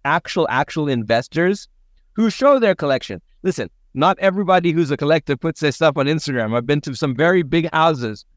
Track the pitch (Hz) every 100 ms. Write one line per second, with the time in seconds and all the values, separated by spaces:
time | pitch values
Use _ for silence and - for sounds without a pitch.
0 | 139 165 - - 156 127 143 - 151 127
1 | 110 113 123 160 175 196 - _ _ _
2 | _ - 226 - 269 277 226 185 147 131
3 | - 95 _ _ 185 175 101 _ _ 127
4 | 160 190 190 190 190 185 175 160 156 139
5 | 147 160 - 139 165 - 151 127 160 143
6 | 139 160 - 127 110 117 120 147 147 127
7 | 143 123 165 185 147 165 165 160 160 151
8 | 117 104 -